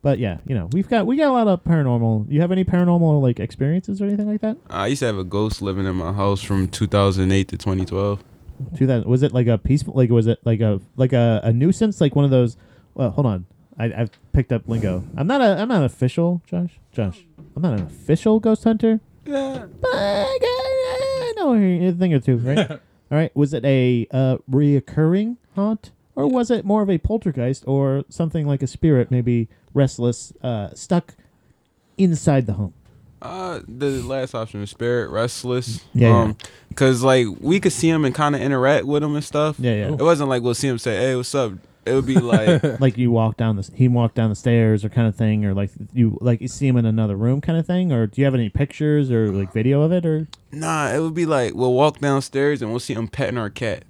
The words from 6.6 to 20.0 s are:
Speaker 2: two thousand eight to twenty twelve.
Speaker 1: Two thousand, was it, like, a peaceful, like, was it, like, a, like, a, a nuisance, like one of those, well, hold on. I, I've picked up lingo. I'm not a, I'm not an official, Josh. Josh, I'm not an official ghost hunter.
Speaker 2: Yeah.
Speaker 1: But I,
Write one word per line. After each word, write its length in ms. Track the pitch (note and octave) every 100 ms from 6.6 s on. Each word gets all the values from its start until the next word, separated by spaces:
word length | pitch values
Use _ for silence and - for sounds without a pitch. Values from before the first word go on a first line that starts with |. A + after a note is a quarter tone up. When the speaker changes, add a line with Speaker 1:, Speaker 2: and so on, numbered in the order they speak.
| F#2
Speaker 2:
two 180 | - G2+
thousand 440 | G2+ G2 F#2+ F#2+
eight 160 | G2 F#2+
to 80 | F#2
twenty 280 | - F#2+ F#2
twelve. 380 | F#2 G2+ G2+ - - - - C3 D#3+
Speaker 1:
Two 80 | C3
thousand, 220 | B2 G2+
was 120 | B2+
it, 100 | C#3
like, 140 | B2 A#2+
a 100 | A2+
peaceful, 360 | - C#3+ - C3
like, 140 | B2
was 160 | A#2 A2
it, 120 | A2+ A#2
like, 140 | A2
a, 180 | A2 G2 - -
like, 180 | B2+
a, 280 | B2+ A#2 A2
a 80 | A2+
nuisance, 480 | A#2 D#3 - A3 F#3+
like 160 | D3 C#3+
one 100 | C#3+
of 40 |
those, 260 | C3 A#2+ - _ _ _
well, 160 | - B2+
hold 160 | - C3
on. 200 | F#2 F2+ _ _ -
I, 60 | A#2
I've 260 | G#2+ A#2 _ _
picked 180 | D3 B2
up 160 | A#2 -
lingo. 360 | A2+ G#2+ F2 - -
I'm 80 | D#3+
not 160 | C#4
a, 180 | A#3 F#3+
I'm 80 | A3+
not 100 | G#3+
an 40 | C3
official, 560 | - B2+ - E3+ F3 _
Josh. 320 | F3 F3 - _
Josh, 340 | - G2+ F2 _ - - -
I'm 60 |
not 100 | E3+ G#2+
an 60 | E2
official 520 | - - E3 A3 A3
ghost 240 | A3 A3
hunter. 360 | A3+ A3 A3+ A3 _ _ -
Speaker 2:
Yeah. 400 | C#4 C4+ C4+ A3 -
Speaker 1:
But 80 | B4+
I, 440 | C5